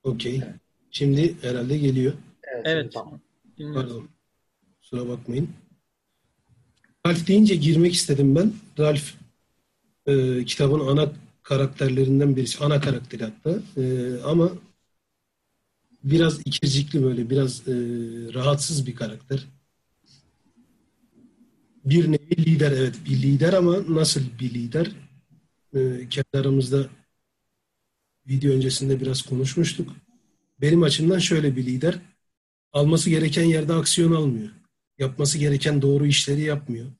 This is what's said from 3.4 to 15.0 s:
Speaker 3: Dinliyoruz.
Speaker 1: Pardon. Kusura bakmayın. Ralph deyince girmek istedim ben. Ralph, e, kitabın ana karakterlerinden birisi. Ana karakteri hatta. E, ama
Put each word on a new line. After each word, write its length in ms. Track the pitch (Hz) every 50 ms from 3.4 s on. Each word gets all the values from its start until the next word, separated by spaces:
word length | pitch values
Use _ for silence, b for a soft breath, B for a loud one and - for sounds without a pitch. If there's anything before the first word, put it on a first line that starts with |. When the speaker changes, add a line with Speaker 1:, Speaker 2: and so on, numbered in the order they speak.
| _ _ _ -
Speaker 3:
Dinliyoruz. 340 | 151 147 147 135 127 120
Speaker 1:
Pardon. 160 | 117 113 - - _ _ _ _ _ _ _ _ _ _ _ _ _ _
Kusura 280 | _ _ 127 123 123 120
bakmayın. 420 | 123 117 - - 120 135 170 - - - _ _ _ _ _ _ _ _ _ _ _ _ _ _ _ _ _ _ _ _ _ _ _ _ _ _ _ _ -
Ralph 200 | 175 170 170 - -
deyince 280 | 185 214 214 208 190
girmek 380 | 160 143 160 156 160 175 180 175
istedim 420 | - - - 143 135 139 135 135
ben. 160 | 160 196 226 - - - - _ -
Ralph, 360 | 151 151 147 143 - - - - - _ _ _ _ _ _ _ _ _ _ _ _ _ _ _ _
e, 380 | 143 139 135 131 127 127 123 120
kitabın 420 | - - - 143 135 147 156 143 135
ana 240 | 143 147 151 147 - - - - _ _
karakterlerinden 920 | _ - 139 135 139 131 - - 139 131 127 131 135 131 135 139 143 139 135
birisi. 280 | 131 127 - - - 147
Ana 160 | 147 151 143
karakteri 440 | 147 143 131 117 - - - 110 113
hatta. 340 | 107 - - _ 151 175 165 - - -
E, 380 | 139 131 127 127 123 123 123 127 120
ama 280 | - 143 160 170 165 180 180 - - _ _ _ _ _ _ _